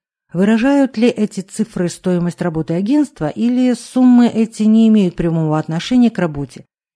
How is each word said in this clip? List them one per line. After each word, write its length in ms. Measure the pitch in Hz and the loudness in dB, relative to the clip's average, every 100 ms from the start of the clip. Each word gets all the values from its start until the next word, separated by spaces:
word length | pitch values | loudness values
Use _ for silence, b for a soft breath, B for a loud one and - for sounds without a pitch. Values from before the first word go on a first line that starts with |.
| _ _ _ | _ _ _
выражают 640 | 165 202 226 262 285 269 220 | -2 0 2 2 2 0 0
ли 120 | 240 | 0
эти 320 | - 208 - | 0 -4 -6
цифры 500 | - - 214 190 175 | -12 -8 -8 -4 -6
стоимость 520 | - 185 180 175 - | -4 -4 -2 -4 -4
работы 320 | 175 160 160 170 | -6 -6 -6 -4
агентства, 540 | 202 294 285 - 151 | -2 0 -2 -4 -8
или 440 | - 233 247 254 | -4 -2 0 0
суммы 540 | 233 - 254 254 240 233 | -2 -4 2 4 6 4
эти 340 | 214 226 - | 2 -4 0
не 260 | 214 220 226 | 2 4 4
имеют 260 | 214 185 - | 4 2 0
прямого 420 | 170 165 156 156 | -2 -2 -2 -2
отношения 540 | 156 165 - 254 240 | -4 -6 -2 0 0
к 80 | 226 | 0
работе, 460 | 175 143 139 - - _ _ | -6 -6 -12 -14 -20 _ _